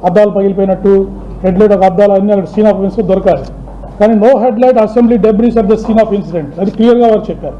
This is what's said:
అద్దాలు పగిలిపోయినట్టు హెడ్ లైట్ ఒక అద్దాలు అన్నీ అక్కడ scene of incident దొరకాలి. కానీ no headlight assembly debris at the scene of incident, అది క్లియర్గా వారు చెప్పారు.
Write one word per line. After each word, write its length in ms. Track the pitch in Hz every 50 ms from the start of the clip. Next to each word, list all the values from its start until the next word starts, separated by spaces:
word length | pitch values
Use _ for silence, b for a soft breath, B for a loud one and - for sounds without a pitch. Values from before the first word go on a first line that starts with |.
| -
అద్దాలు 260 | 180 175 208 208 208
పగిలిపోయినట్టు 800 | 202 202 196 196 190 190 196 190 190 190 196 196 196 196 196 196 - - - - - - -
హెడ్ 140 | 185 185 185
లైట్ 120 | 214 208 208
ఒక 120 | 190 190
అద్దాలు 280 | 190 180 190 202 202 196
అన్నీ 200 | 196 196 208 208
అక్కడ 140 | 202 180 151 -
scene 180 | 214 214 214 196
of 120 | 190 196
incident 220 | 196 - 233 214
దొరకాలి. 380 | 165 190 190 185 196 170 - - - - - - - - - - - - -
కానీ 140 | 208 214 226
no 160 | 214 202 240 277 220 214
headlight 340 | 254 220 214 254 254 254 233 220
assembly 320 | 208 214 247 240 226 240 233 180
debris 280 | 220 220 196 233 240 233 233
at 60 | 220 190 220
the 60 | - 220
scene 180 | - 220 226 220
of 40 | 208 202
incident, 440 | 202 180 151 160 175 151 135 - 165
అది 100 | 190 196
క్లియర్గా 360 | 240 180 220 233 240 240 240
వారు 200 | 233 220 208 214 -
చెప్పారు. 280 | 208 - - 147 - -